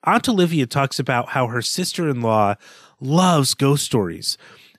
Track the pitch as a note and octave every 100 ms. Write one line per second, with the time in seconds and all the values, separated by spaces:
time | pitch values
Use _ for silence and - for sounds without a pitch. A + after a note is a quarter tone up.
0 | - A3 B3 G#3+ F3 E3 B2 C#3+ C#3 -
1 | C#3 B2 A#2+ C#3 B2 A#2+ A2+ - F3+ -
2 | E3 B2+ A#2 A2 G2+ G2+ - - - _
3 | C3 D#3+ F#3 E3 C3+ - C#3 C#3+ - B2
4 | F#2 E2 - - - - -